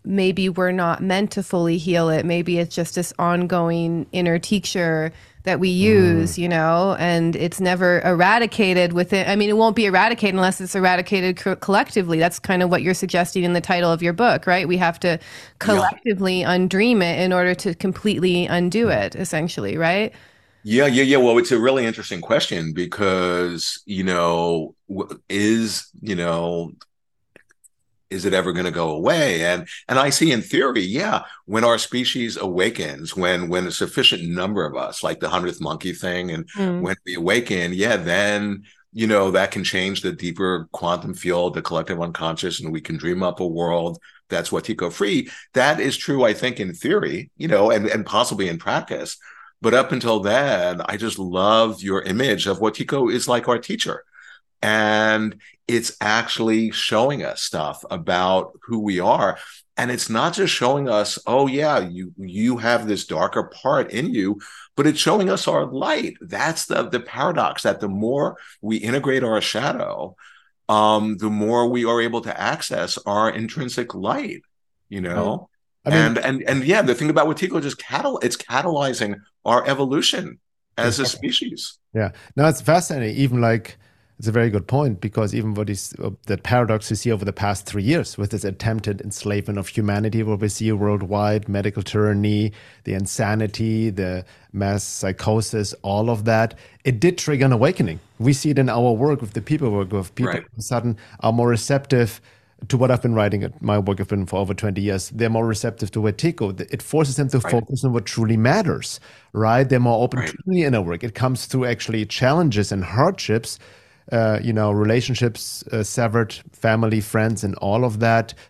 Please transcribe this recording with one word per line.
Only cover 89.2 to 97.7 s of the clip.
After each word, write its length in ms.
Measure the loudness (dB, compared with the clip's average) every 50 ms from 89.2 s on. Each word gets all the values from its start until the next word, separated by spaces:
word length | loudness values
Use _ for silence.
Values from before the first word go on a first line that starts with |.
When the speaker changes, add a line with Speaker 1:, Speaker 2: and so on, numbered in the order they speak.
| -6 -4 -4 -4 -4 -4 -4 -6
Speaker 2:
of 80 | -6
humanity, 560 | -6 -4 -2 -2 0 0 0 0 -2 -2 -2 -2
what 160 | -2 -2 -2
we 80 | -2
see 240 | -2 -2 -2 -2 -2
worldwide, 800 | 0 0 2 0 0 0 -2 -2 0 0 2 2 0 0 -2 -4
medical 340 | -4 -2 -2 -2 -4 -4 -6
tyranny, 720 | -2 0 0 2 2 2 2 2 2 2 0 0 -2 -4 -8 -16 -20 -20 _ _
the 80 | -6 -4
insanity, 960 | -4 -4 -4 -4 -2 -2 0 0 -2 -2 -4 -4 -4 -2 -2 0 0 -2 -2
the 340 | -2 -4 -4 -4 -4 -6 -10 -12 -20 _ _ _ -6
mass 300 | -2 -2 0 0 -2 -4
psychosis, 920 | -6 -8 -6 -4 -4 -4 -2 0 0 0 2 0 -2 -2 -4 -4 -4 -6 -8
all 280 | -4 -2 0 0 0 0
of 160 | 0 0 2
that, 280 | 2 2 4 2 0 -2 -8 -20 -20 -20 _ -2
it 140 | -2 2 4
did 180 | 2 2 2
trigger 280 | 0 -2 -2 2 4 4
an 60 | 4
awakening. 480 | 6 6 4 4